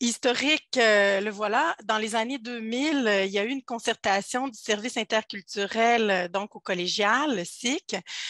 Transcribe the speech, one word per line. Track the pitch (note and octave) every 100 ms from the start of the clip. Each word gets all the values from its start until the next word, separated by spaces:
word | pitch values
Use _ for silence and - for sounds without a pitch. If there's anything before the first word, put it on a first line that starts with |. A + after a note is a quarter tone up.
historique, | A#3+ A3+ C4+ B3 C4+ D#4 - B3+
euh, | A3+ G#3 G3+ G3
le | G#3
voilà. | G3 G#3 A3+ D#4+ - G#3+
Dans | G#3+
les | A3 A3+
années | A3+ C4+
deux | A3+ A#3+
mille, | A3 A#3+ D4 C#4+ A3+
euh, | G3+
il | G3
y | G3
a | G#3+
eu |
une | C4+
concertation | - A#3 - A3 G#3+ G3 G3 B3 C4+
du | A3
service | - G#3 A3+ A#3+
interculturel, | G#3+ A3 G#3+ G#3 - - G3 A3 A3+ A#3+ G#3+
euh, | F#3+ F3
donc | F#3 G#3 G3+
au |
collégial, | - F#3 F3+ - G3+ A#3+ D4+ G#3+
le | F3
sic, | - A#3+ D4+ - G3 - - -